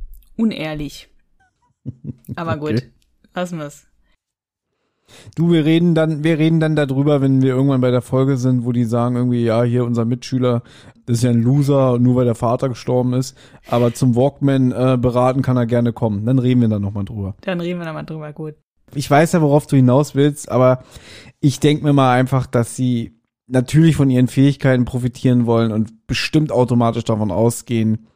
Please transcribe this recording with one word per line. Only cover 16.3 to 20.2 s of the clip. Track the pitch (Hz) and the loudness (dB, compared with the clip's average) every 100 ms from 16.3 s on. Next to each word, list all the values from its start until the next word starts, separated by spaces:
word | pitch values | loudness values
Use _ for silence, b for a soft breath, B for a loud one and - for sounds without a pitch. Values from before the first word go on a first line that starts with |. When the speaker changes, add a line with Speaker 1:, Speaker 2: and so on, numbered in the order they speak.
| 135 | 0
Speaker 2:
reden | 123 123 | 2 2
wir | 117 | 2
da | 104 | 0
nochmal | 101 101 101 | -4 -6 -8
drüber. | 113 98 - | -8 -10 -10
Speaker 1:
Dann | - 175 | -10 -8
reden | 170 175 | -8 -8
wir | 165 | -10
nochmal | 156 151 | -12 -12
drüber, | 156 151 | -14 -14
gut. | 147 156 - _ _ _ 143 | -14 -14 -16 _ _ _ -8
Speaker 2:
Ich | - | 2
weiß | 147 165 | 4 4
ja, | 175 | 2
worauf | 147 147 - | 4 2 4
du | 139 | 4
hinaus | 127 131 147 | 4 4 2
willst, | 135 | 0